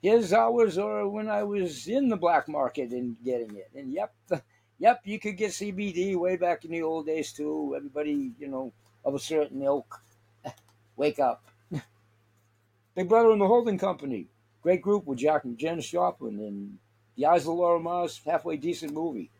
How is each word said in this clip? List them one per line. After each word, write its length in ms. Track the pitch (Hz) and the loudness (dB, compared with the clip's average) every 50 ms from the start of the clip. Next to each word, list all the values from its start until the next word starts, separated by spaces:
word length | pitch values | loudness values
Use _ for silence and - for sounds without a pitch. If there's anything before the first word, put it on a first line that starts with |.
His 320 | - 185 220 233 226 170 180 | 4 6 4 6 4 6 4
hours 460 | 226 226 233 233 240 226 208 156 175 | 4 4 4 4 4 4 4 4 0
are 300 | 202 214 214 208 208 196 | -2 -2 -2 -2 -2 -2
when 200 | 202 214 214 220 | -4 -4 -4 -2
I 140 | 208 208 208 | -2 -2 -2
was 460 | 202 202 202 185 175 147 127 - 170 | -2 -2 -2 -4 -4 -6 -10 -8 -2
in 200 | 220 269 277 247 | 0 2 2 2
the 80 | 220 | 0
black 300 | 185 165 170 170 147 - | 2 2 4 4 4 2
market 440 | - 151 147 135 123 - 143 131 117 120 | 0 -2 -2 -2 -2 -2 -4 -6 -4 -4
and 240 | 123 123 120 117 113 117 | -6 -6 -6 -8 -6 -6
getting 320 | 127 123 120 117 110 104 | -4 -4 -4 -4 -6 -10
it. 140 | 101 92 104 117 | -16 -16 -16 _
And 180 | 135 139 131 135 | -14 -10 -8 -6
yep, 220 | 175 208 - _ _ _ _ | -6 -6 -6 _ _ _ _
<laughs> 120 | 180 139 - _ _ _ _ _ _ _ | -6 -6 -6 _ _ _ _ _ _ _
yep, 220 | 170 220 247 240 _ | 4 4 4 4 _
you 140 | 196 208 214 | -8 -10 -6
could 180 | - 214 202 | -6 -8 -4
get 160 | 180 214 202 180 | -2 -4 -4 -4
C 180 | - 196 208 | -6 -8 -6
B 220 | 190 185 208 202 170 | -6 -4 -4 -4 -2
D 240 | 170 185 196 190 | -2 -2 -2 0
way 200 | 175 170 185 185 | 0 0 0 0
back 280 | 175 175 175 170 160 - | 0 0 0 -2 -2 -4
in 80 | 160 165 | -8 -6
the 100 | 165 165 | -4 -2
old 240 | 160 160 160 151 | -2 -2 -2 -2
days 260 | 156 156 160 147 - - | -2 -2 -2 -4 -6 -6
too. 420 | - 147 151 156 156 151 143 139 | -6 -6 -4 -4 -4 -4 -4 -6
Everybody, 560 | 143 143 143 135 147 151 151 147 143 139 131 117 123 | -6 -8 -8 -6 -6 -4 -2 -2 -2 -4 -6 -8 -12
you 100 | 147 139 | -12 -10
know, 240 | 135 131 131 123 - _ _ _ _ _ _ | -8 -8 -8 -8 -12 _ _ _ _ _ _
of 100 | 135 139 | -4 -4
a 40 | 139 | -4
certain 440 | - - 160 156 147 139 131 135 139 | -4 -2 0 0 0 0 -4 -2 0
ilk, 400 | 139 143 143 - _ - - _ _ _ _ _ _ _ _ _ | 2 2 0 -2 _ -18 -20 _ _ _ _ _ _ _ _ _
<laughs> 520 | - - _ _ _ _ _ _ _ _ | -14 -14 _ _ _ _ _ _ _ _
wake 220 | - 139 151 151 - | 0 0 0 2 2
up. 260 | 139 127 117 - _ _ _ _ _ _ | 0 0 0 -2 _ _ _ _ _ _
<laughs> 1200 | 180 147 - _ _ _ _ _ _ _ _ _ _ _ _ _ _ _ _ _ _ _ _ _ _ | -10 -10 -10 _ _ _ _ _ _ _ _ _ _ _ _ _ _ _ _ _ _ _ _ _ _
Big 140 | 175 185 175 | -4 2 4
Brother 220 | 220 226 233 226 | 6 8 8 8
and 100 | 220 208 | 8 8
the 60 | 202 | 6
Holding 320 | 190 226 240 240 226 202 180 | 6 6 6 4 2 0 0
Company, 480 | 185 190 180 - 143 139 123 104 - - _ _ _ _ _ _ _ | 0 -2 -2 -2 -6 -6 -6 -6 -6 -10 _ _ _ _ _ _ _
great 200 | 170 185 180 180 | 2 2 2 4
group 240 | 196 202 208 - | 2 0 2 0
with 120 | 147 135 120 | -2 -4 0
Jack 260 | 127 151 156 147 - | 2 2 2 2 0
and 140 | 127 120 113 | -4 -8 -4
Janis 320 | 139 160 170 165 - - | -4 -4 -4 -4 -6 -4
Joplin, 480 | - 175 180 180 170 _ 131 117 107 101 | -2 0 0 0 -2 _ -10 -10 -8 -8
and 380 | 107 104 101 101 101 - 101 - _ _ _ _ _ _ _ | -8 -8 -8 -10 -10 -12 -14 -20 _ _ _ _ _ _ _
The 100 | - 135 | 0 2
Eyes 160 | 151 170 175 139 | 4 4 4 2
of 120 | 160 165 | 0 -2
Laura 240 | 170 180 175 170 170 | 0 2 2 2 2
Mars, 420 | 165 170 175 180 175 160 - - _ | 0 -2 -4 -2 -4 -4 -6 -8 _
halfway 320 | 147 170 160 160 170 160 | -2 -2 -2 -2 -4 -6
decent 360 | 147 135 170 170 139 160 151 147 | -4 -4 -4 -6 -6 -8 -8 -6
movie. 380 | 156 165 170 143 110 85 - _ _ | -4 -4 -4 -4 -6 -10 -12 _ _